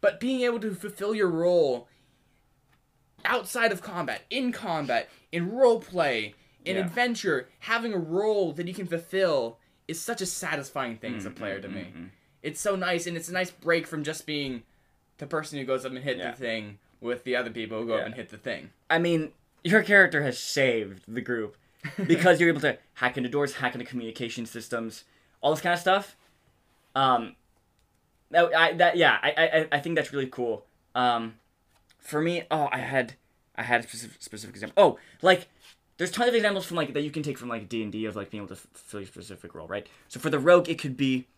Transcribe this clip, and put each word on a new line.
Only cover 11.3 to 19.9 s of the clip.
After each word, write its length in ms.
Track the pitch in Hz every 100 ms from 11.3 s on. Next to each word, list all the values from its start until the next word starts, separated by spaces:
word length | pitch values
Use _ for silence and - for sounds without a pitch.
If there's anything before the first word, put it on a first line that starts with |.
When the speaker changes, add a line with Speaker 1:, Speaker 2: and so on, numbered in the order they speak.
Speaker 2:
Mm, 40 | -
Speaker 1:
player 220 | 104 98
Speaker 2:
mm, 40 |
Speaker 1:
to 60 | 95
Speaker 2:
mm, 60 |
Speaker 1:
me. 180 | 95 87 -
Speaker 2:
mm. 120 | 90 _ _ _
Speaker 1:
It's 160 | 151 156
so 160 | 208 190
nice, 320 | 180 175 175
and 80 | 170
it's 120 | 170
a 40 |
nice 180 | 180 180
break 380 | - 165 170 -
from 160 | 160
just 200 | 147 156
being 380 | - 151 139 123 - _ _ _ _ _
the 80 | 143
person 320 | 165 151 143
who 60 |
goes 200 | 131 131
up 60 | 131
and 140 | 127
hit 140 | 143 123
Speaker 2:
Yeah. 120 | 87
Speaker 1:
the 60 | -
thing 420 | 120 113 104 104 _ _
with 240 | 117 120
the 100 | 127
other 160 | 123 120
people 300 | 113 110 110
who 60 | 117
go 60 | 110
Speaker 2:
Yeah. 40 |
Speaker 1:
up 40 | -
and 80 |
hit 140 | 123 110
the 100 | 110
thing. 320 | - 92 69 _ _
Speaker 2:
I 120 | 165
mean, 320 | 170 165 156 _ _ _
your 180 | 165 214
character 400 | 196